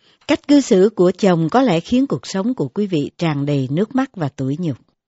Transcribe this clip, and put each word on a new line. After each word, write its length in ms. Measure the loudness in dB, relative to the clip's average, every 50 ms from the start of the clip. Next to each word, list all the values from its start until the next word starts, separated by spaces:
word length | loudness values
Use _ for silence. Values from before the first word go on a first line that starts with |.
| _ _ _ _ _ -4
Cách 200 | -4 -4 _ 4
cư 140 | 4 4
xử 280 | 4 4 4 4 4 2 2
của 160 | 2 2 2
chồng 380 | 2 2 2 2 2 2 0 0
có 120 | 0 2
lẽ 180 | 2 2 0 0
khiến 280 | -2 0 0 0 0 0
cuộc 200 | -2 -6 -6 -8
sống 260 | -6 -4 -4 -4 -4
của 140 | -4 -6 -6
quý 200 | -4 -4 -4 -2
vị 240 | -2 -2 -4 -4 _ -4
tràn 280 | -4 -2 -2 -2 -2
đầy 220 | -2 -2 -2 -2 -2
nước 240 | -2 -4 -4 -2 -2
mắt 140 | -4 -4 -4 _
và 160 | -8 -8 -8
tủi 280 | _ -6 -6 -6 -6 -4
nhục. 180 | -4 -6 -6 -8 _ _ _ _ _